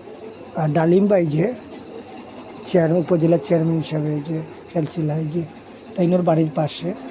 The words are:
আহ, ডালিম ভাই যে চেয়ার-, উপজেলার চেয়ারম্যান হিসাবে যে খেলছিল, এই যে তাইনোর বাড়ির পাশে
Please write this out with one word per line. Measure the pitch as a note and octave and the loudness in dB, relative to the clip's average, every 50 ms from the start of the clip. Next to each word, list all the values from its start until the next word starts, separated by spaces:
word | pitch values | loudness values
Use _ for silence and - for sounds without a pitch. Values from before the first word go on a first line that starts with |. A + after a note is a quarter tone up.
| - - - - - - - - - - - | -18 -18 -18 -16 -16 -16 -16 -16 -16 -10 -4
আহ, | F3 D#3+ D#3 C#3+ | -2 -2 0 2
ডালিম | E3+ D#3+ E3+ F3 F#3+ G3 | 2 4 6 6 6 6
ভাই | G3+ G#3 F#3 E3+ | 6 4 4 4
যে | D#3 C#3+ D#3 E3+ A3+ B3+ A3+ - - - - - - - - - - - - - - - - - - - - - | 2 2 2 0 0 -2 -6 -12 -16 -18 -18 -18 -16 -16 -16 -16 -16 -16 -18 -18 -16 -18 -18 -16 -16 -16 -14 -6
চেয়ার-, | - - F3+ E3 D#3 E3 F3+ | 0 2 4 4 4 4 2
উপজেলার | D#3+ - F3+ D#3 D#3 E3 E3+ E3 - | 2 2 2 4 4 4 4 2 2
চেয়ারম্যান | - F3 E3 D#3+ E3 E3 E3 | 2 2 2 2 2 2 0
হিসাবে | D3+ - D#3 D#3 D3 D3+ D3+ D3 | -2 -2 -2 -2 -2 -2 -2 -2
যে | C#3+ E3 D#3+ D#3+ D#3 D#3 - - - - | -4 -4 -4 -6 -6 -8 -12 -16 -18 -6
খেলছিল, | - F3 D3+ C#3+ - F3 D#3 D3+ | -4 -2 -2 -2 -2 -2 -2 -2
এই | D3 D#3+ D#3+ D3+ D3+ | -2 -2 -4 -4 -4
যে | F3 E3 - - - - - - - - - - | -4 -4 -6 -8 -16 -20 -20 -20 -20 -20 -10 -2
তাইনোর | - F3+ E3+ F3+ F3+ F3 | 0 2 4 4 4 4
বাড়ির | E3+ E3 D#3+ E3 D#3 - | 4 4 4 4 2 0
পাশে | - D#3 C#3+ - - E3 E3+ G#3 - - - | 0 -2 -2 -4 -6 -6 -6 -6 -8 -10 -14